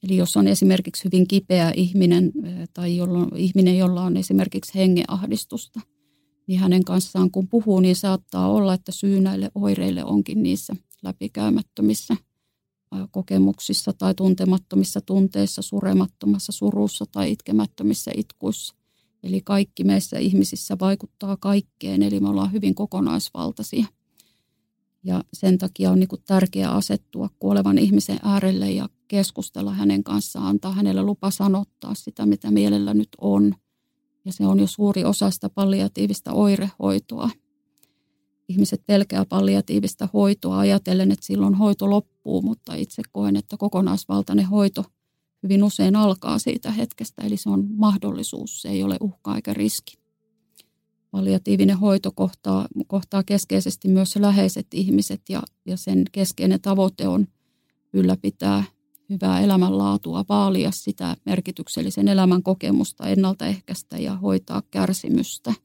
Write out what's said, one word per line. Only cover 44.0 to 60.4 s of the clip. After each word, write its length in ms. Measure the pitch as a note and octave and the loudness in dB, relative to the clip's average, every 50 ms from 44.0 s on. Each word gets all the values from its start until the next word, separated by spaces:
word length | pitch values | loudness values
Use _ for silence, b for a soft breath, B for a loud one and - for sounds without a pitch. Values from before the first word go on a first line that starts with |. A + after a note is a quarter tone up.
| - - F#3+ G3 G3+ - G3 - G3 | -4 -2 -2 -2 -2 0 2 0 2
hoito 400 | F#3 G3+ G#3 G3+ G3 G3+ - G3+ - _ _ _ _ _ _ _ _ _ _ - | 2 2 2 2 2 0 -4 -8 -8 _ _ _ _ _ _ _ _ _ _ -2
hyvin 200 | F#3+ G3 G3 G3+ | 0 2 4 4
usein 320 | G#3 - - G3 F#3 G3 | 2 2 2 2 4 4
alkaa 440 | G#3+ G#3+ G3+ F#3+ F#3+ - - - A3 | 4 4 4 2 0 -2 -4 -4 -2
siitä 320 | - B3 - - - - | -2 -2 -4 -4 -6 -6
hetkestä, 500 | A3 G#3+ A#3 A#3 - - A3+ - _ - | -4 -4 -4 -6 -6 -12 -14 -14 _ -8
eli 160 | G#3+ G#3 G#3 | -6 -4 -4
se 120 | G3 - G#3 | -4 -2 -2
on 180 | G3 G3 G3+ G3+ | 0 0 -2 -2
mahdollisuus, 920 | G#3+ G#3 G#3+ G#3 G3+ G3 - G#3 - - - - - - - - - - | 0 2 2 2 2 2 -2 -4 -6 -6 -8 -8 -10 -10 -12 -12 -14 -12
se 80 | - - | -10 -6
ei 140 | G2+ F#3+ G3 | -4 -2 -2
ole 140 | - - - | -2 -2 -2
uhka 340 | - G3+ F3+ _ _ G2+ - | -4 -6 -8 _ _ -6 -6
eikä 180 | - - - - | -6 -4 -6 -4
riski. 400 | - - G#3+ - - _ - - _ _ _ _ _ _ _ _ _ _ _ _ b b b _ _ _ _ _ _ _ _ | -2 -2 -2 -2 -4 _ -14 -20 _ _ _ _ _ _ _ _ _ _ _ _ b b b _ _ _ _ _ _ _ _
Palliatiivinen 680 | - G3 F#3+ G3 F#3+ F#3 F#3 G#3 G3+ F#3+ G3 G3 G3 | -6 -4 0 0 0 0 2 2 2 4 6 4 4
hoito 340 | F3+ G3+ G#3 G3 G3 G3 F#3+ - | 4 2 2 2 2 0 -4 -4
kohtaa, 520 | - F#3+ F#3 - _ _ G3 F#3+ F#3+ - - - G#3 - | -2 -4 -4 -4 _ _ -2 -2 -2 -2 -4 -6 -8 -8
kohtaa 360 | _ - G3 F#3 - - G3 F#3+ | _ -4 -4 -4 -2 -4 -4 0
keskeisesti 640 | - G3+ G3 - _ F#3+ F#3+ F#3 F#3 G3 - - | 0 0 0 0 _ -2 0 0 -2 -6 -4 0
myös 280 | F#3+ F#3+ F#3+ F#3+ F#3 - | 2 4 4 2 2 0
läheiset 520 | G#3 G3+ G3+ G3+ G3 F#3+ F#3+ - - - _ - | 2 2 4 4 4 4 2 0 -4 -10 _ -4
ihmiset 480 | - F#3+ F#3+ - G3+ G3+ - G3 G3 _ - | -2 0 2 2 2 2 0 -6 -10 _ -8
ja, 140 | F#3+ - - - _ _ _ | -6 -6 -6 -10 _ _ _
ja 120 | - F3+ | -8 -8
sen 260 | F#3 - F#3+ F#3+ - - - | -6 -4 0 2 2 2 0
keskeinen 500 | - G3+ G3 F#3 - - F3+ F#3+ - F#3 | 0 -2 -2 -2 -2 -2 0 2 2 2
tavoite 460 | - G2+ G2 F#3+ F#3+ F#3+ F#3 - - | 0 0 2 2 2 0 0 -2 -4
on 200 | F#2+ F2 F#2+ G#3 - _ _ _ _ _ _ _ _ _ _ _ _ - | -2 0 0 0 -2 _ _ _ _ _ _ _ _ _ _ _ _ 0
ylläpitää 720 | G3 F#3 F3+ F#3 F#3 - G3 G3+ _ F#3 G3 - - G3+ - _ _ _ _ _ _ _ _ | 2 2 2 2 0 -2 -6 -6 _ -2 0 0 0 -2 -4 _ _ _ _ _ _ _ _
hyvää 320 | G3+ F3+ F#3+ F#3 F#3 F3+ | -6 -2 0 0 2 2
elämänlaatua, 840 | G3+ G3+ G3 F#3 F3+ F#3 F#3+ - - G3 G3 G#3 - E3 E3 F3+ G3+ - | 4 4 4 4 4 2 2 0 0 0 0 -2 -4 -4 -6 -6 -2 0
vaalia 420 | G3+ G#3 | 0 2